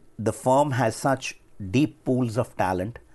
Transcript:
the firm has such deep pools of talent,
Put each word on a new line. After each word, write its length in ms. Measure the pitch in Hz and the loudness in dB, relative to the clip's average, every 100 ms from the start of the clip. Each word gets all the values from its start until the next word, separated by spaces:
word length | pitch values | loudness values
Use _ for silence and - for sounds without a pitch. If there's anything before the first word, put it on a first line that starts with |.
| - - | -8 -6
the 140 | 110 | -4
firm 380 | - - 135 147 | -2 2 2 4
has 240 | 123 113 - | 2 0 0
such 440 | 139 127 - - - - 98 | -2 -2 -4 -12 -18 -14 -2
deep 320 | 123 151 - | 0 0 -2
pools 340 | - 127 120 110 | -2 0 0 -2
of 180 | 117 - | -4 -2
talent, 420 | 95 92 101 - - | 0 0 -4 -8 -18